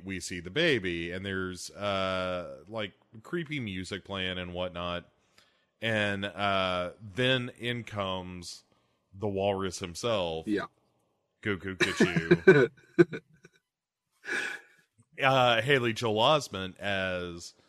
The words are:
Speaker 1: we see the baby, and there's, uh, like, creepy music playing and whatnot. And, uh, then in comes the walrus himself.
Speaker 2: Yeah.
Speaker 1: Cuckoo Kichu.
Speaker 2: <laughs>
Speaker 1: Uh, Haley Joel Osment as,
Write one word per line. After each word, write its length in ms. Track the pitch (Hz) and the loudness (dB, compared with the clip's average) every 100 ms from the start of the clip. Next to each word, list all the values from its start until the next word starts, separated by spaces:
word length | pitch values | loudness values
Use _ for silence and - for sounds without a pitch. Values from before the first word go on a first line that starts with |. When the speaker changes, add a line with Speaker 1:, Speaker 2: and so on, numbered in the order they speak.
Speaker 1:
we 160 | 92 92 | -6 -8
see 200 | - 92 | -8 -10
the 100 | 85 | -6
baby, 600 | 117 170 123 92 85 85 | 0 2 2 0 -4 -6
and 120 | 92 | -6
there's, 460 | 98 95 92 90 - | -4 -4 -4 -6 -12
uh, 880 | 78 101 98 95 92 92 90 78 67 82 | -6 -2 0 0 -2 -2 -4 -8 -12 -12
like, 260 | 110 104 - _ 113 | -8 -8 -10 _ -20
creepy 380 | - 175 151 147 | -8 -8 -6 -6
music 440 | 110 92 90 98 - | -6 -6 -6 -8 -6
playing 340 | 98 92 90 | -4 -4 -4
and 160 | 87 87 | -6 -6
whatnot. 500 | 90 87 87 87 - _ _ _ _ _ _ - | -6 -4 -6 -6 -10 _ _ _ _ _ _ -6
And, 420 | 113 107 104 98 101 | -2 0 0 -2 -4
uh, 680 | 90 101 98 92 90 87 - 107 92 | -2 0 2 2 0 -4 -8 -10 -2
then 360 | 127 131 123 - | 0 0 -2 -8
in 240 | 120 120 | -6 -6
comes 800 | 107 104 95 92 90 90 85 - _ _ _ _ _ | -6 -4 -4 -4 -8 -12 -14 -16 _ _ _ _ _
the 140 | 98 104 | -6 -4
walrus 500 | 95 101 98 95 - | 0 2 2 -2 -4
himself. 680 | 90 82 120 107 85 80 90 | -8 -4 -2 0 0 -2 -2
Speaker 2:
Yeah. 180 | 98 - _ _ _ _ _ _ _ | -2 -4 _ _ _ _ _ _ _
Speaker 1:
Cuckoo 340 | 107 92 98 92 | -4 -4 -4 0
Kichu. 920 | 98 - 180 170 165 175 - 147 120 - | 0 4 4 4 4 6 8 8 8 0
Speaker 2:
<laughs> 460 | _ - 170 151 - _ - _ _ _ _ _ _ _ - - - - - _ _ _ _ - | _ 4 4 0 -14 _ -20 _ _ _ _ _ _ _ -6 -4 -6 -8 -16 _ _ _ _ 0
Speaker 1:
Uh, 400 | 135 135 123 113 | 4 6 6 4
Haley 320 | 123 139 120 | 4 4 2
Joel 260 | 110 117 107 | 0 0 4
Osment 540 | 127 151 - 98 92 - | 6 4 0 -6 -8 -6
as, 760 | 101 98 95 90 90 85 - - | -4 -2 -2 -4 -6 -10 -14 -20